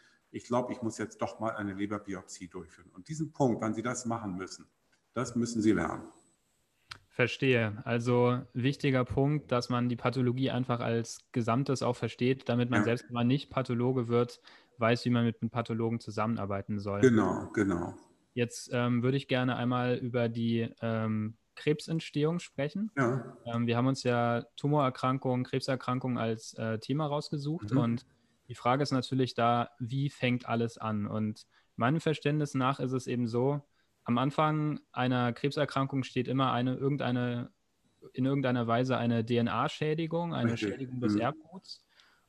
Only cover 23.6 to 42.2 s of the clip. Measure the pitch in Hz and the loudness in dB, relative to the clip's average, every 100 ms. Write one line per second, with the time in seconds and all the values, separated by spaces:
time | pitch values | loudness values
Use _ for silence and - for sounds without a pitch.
23.6 | 117 117 127 135 123 120 120 117 - - | 2 2 2 2 2 2 2 0 -4 -4
24.6 | 143 151 131 - 127 131 131 127 123 135 | 0 2 2 0 0 0 0 -2 0 -4
25.6 | - 131 - 127 131 117 113 110 - - | -2 -4 -2 -2 -2 -2 -2 -4 -8 -6
26.6 | 113 110 - 143 151 147 - 151 143 165 | -4 -4 -2 -2 0 -2 -4 -6 -4 -6
27.6 | 104 131 117 117 - _ _ _ - 120 | -2 0 2 0 -6 _ _ _ -18 -4
28.6 | 120 135 139 131 - 131 127 - 117 120 | 2 2 2 0 0 0 0 2 4 4
29.6 | 117 - 117 135 143 - 123 123 - 117 | 0 -6 -6 -2 -4 0 0 0 -2 -2
30.6 | 117 - 110 107 104 107 107 104 - _ | -2 -4 -4 -2 -2 -2 -4 -6 -14 _
31.6 | _ - 117 160 160 147 143 151 143 131 | _ -2 2 2 0 0 0 0 0 0
32.6 | 131 139 135 131 131 123 117 120 131 143 | 0 0 -2 -2 -2 -2 0 2 0 0
33.6 | - _ _ _ - 120 139 151 156 151 | -6 _ _ _ -2 0 2 2 2 2
34.6 | 151 143 - 127 127 127 120 117 143 151 | 0 -4 -8 -2 0 2 0 0 -2 0
35.6 | 139 135 135 139 127 127 120 131 131 120 | -2 0 -2 -2 -4 -2 -2 0 2 2
36.6 | 127 127 135 143 127 123 123 120 127 _ | 0 0 -2 0 0 0 -2 -4 -8 _
37.6 | _ _ _ _ - - 131 143 131 123 | _ _ _ _ -12 -2 0 2 2 2
38.6 | 117 117 131 117 120 117 113 120 117 107 | 2 2 2 2 2 2 2 2 2 2
39.6 | 147 - 151 156 160 165 170 143 117 113 | 0 -2 -2 -2 -2 -2 -2 0 0 0
40.6 | 107 98 127 127 117 104 120 156 - 185 | -2 -4 -8 -2 0 2 0 -2 -10 -20
41.6 | - - _ _ - _ | -18 -20 _ _ -20 _